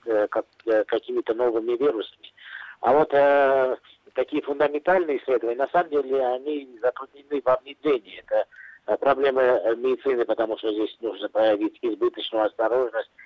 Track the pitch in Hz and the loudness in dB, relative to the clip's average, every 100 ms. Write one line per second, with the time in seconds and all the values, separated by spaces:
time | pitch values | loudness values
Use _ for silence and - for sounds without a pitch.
0 | 117 107 104 110 - _ 113 110 101 113 | -2 0 0 -2 -6 _ 0 0 0 -2
1 | - 123 117 113 123 113 117 120 147 113 | -2 -4 -4 0 0 0 -2 0 0 -2
2 | 95 - - _ - - - - 120 143 | -6 -14 -20 _ -20 -18 -18 -4 2 4
3 | 156 143 143 143 139 135 131 123 - _ | 4 4 4 6 4 4 2 -2 -10 _
4 | _ - 127 147 139 143 147 147 180 185 | _ -4 -2 -4 -4 0 0 0 0 2
5 | 160 131 - 123 113 120 135 175 170 147 | 2 -2 0 0 0 -2 -2 0 0 -2
6 | 131 135 123 127 143 147 131 117 123 - | 0 0 0 -2 -4 -8 -8 -4 -4 -4
7 | 135 143 139 147 - - 143 139 151 127 | -8 -18 -8 -4 0 0 -2 -6 -2 -2
8 | 95 90 - 107 - - - - - 107 | -4 -20 -4 -2 -2 -8 -20 -12 -4 -2
9 | 139 135 139 131 127 123 110 117 131 123 | 0 2 2 2 2 2 0 -2 -2 -2
10 | 135 123 117 110 110 107 110 107 107 - | -2 -2 0 -2 -2 -4 -4 -4 -4 -6
11 | 113 95 104 107 110 101 107 - 120 104 | -8 -8 -6 0 2 2 -2 -4 -6 -2
12 | 117 - - 110 107 - 110 127 120 110 | -4 -4 -6 -2 -2 -2 -2 0 -2 -4
13 | - - | -10 -14